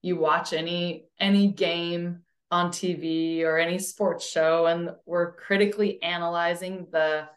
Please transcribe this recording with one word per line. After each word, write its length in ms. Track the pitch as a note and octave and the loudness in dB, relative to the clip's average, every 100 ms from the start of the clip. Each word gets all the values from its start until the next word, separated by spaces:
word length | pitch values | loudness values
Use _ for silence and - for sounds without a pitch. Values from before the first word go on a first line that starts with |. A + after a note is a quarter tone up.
you 140 | F3+ F3 | -2 0
watch 360 | D#3 E3 - | 2 2 0
any, 540 | D#3+ E3+ F3 F3 - - _ | -4 -2 -2 -4 -6 -14 _
any 300 | G3 G3+ G3+ | 2 4 4
game 720 | G3 F3+ E3+ E3+ F3 F3 F3 _ _ _ | 2 0 0 -2 -4 -4 -8 _ _ _
on 200 | F3 F3 | 0 0
T 240 | F3 F3+ | -2 -4
V 500 | D#3+ D#3+ D#3+ E3 E3 | -2 -2 -2 -2 0
or 140 | D#3+ D#3+ | 0 2
any 200 | E3+ F3+ | 0 -2
sports 480 | G3 - G3 - - | -6 -2 -2 -2 -4
show, 400 | E3 D#3+ E3 E3 | 2 4 4 2
and 240 | E3+ E3+ - - | 2 -4 -10 -6
we're 260 | F3 F3 | -2 -2
critically 680 | - - G3 G3+ G#3 G3+ - | -6 -2 2 2 2 -2 0
analyzing 840 | E3+ F3 E3+ E3+ E3+ F3 F#3 F#3+ E3+ | -4 -2 -2 0 0 -2 -6 -10 -4
the 360 | D#3+ D#3 D#3 D#3 | 0 2 0 -6